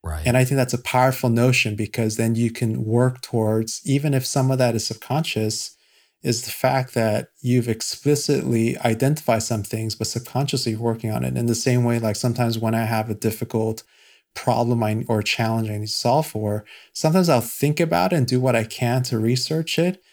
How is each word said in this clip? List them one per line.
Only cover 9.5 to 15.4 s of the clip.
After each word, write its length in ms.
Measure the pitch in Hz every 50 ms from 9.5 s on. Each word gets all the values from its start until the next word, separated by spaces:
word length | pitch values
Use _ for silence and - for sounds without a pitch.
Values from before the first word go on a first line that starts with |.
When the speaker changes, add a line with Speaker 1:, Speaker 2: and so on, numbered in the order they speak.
| 120 107 101
Speaker 2:
things, 320 | - - 110 110 110 104
but 120 | - 110 -
subconsciously 640 | - 120 123 - - 127 143 131 - 127 - 117 110
you're 80 | 110
working 300 | 117 117 113 113 - 113
on 120 | 110 117 127
it. 140 | 127 127 123
In 80 | 120
the 100 | 117 113
same 280 | 110 - 135 123 123 120
way, 160 | 120 117 117
like, 160 | 113 110 101
sometimes 420 | - - 123 117 - 123 117 113 113
when 160 | 113 113 113
I 120 | 113 113
have 240 | 110 113 110 110 113
a 40 | 107
difficult 680 | 110 - 113 107 - 120 - - 113 110 110 110 - - _ _ _ _ _ _ _ _ _ _
problem 480 | - - - 120 120 120 117 120 117 113
I, 200 | 107 107 110 110 -
or 140 | 113 107
challenge 480 | 104 - - -